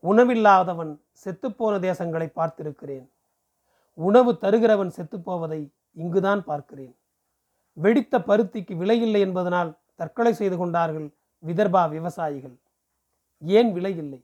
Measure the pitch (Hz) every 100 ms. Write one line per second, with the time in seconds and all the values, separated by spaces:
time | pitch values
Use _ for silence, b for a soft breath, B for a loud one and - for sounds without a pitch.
0 | 165 214 247 240 214 190 180 170 160 151
1 | _ _ 202 165 254 202 220 202 185 180
2 | 170 160 165 - 165 - 151 143 143 135
3 | 127 _ _ _ _ _ _ _ _ -
4 | 170 220 240 185 202 220 226 208 190 -
5 | 165 202 170 180 165 156 147 _ _ 170
6 | 170 180 196 202 175 147 - 139 131 _
7 | _ _ _ _ _ _ _ - 180 240
8 | 233 254 175 208 220 220 175 165 185 233
9 | 226 208 196 185 180 180 170 151 _ _
10 | 160 - 233 233 202 180 175 170 165 156
11 | 151 _ _ _ 160 170 208 185 165 156
12 | 170 165 160 143 131 123 _ _ _ _
13 | _ _ _ _ 156 202 240 175 185 175
14 | 147 135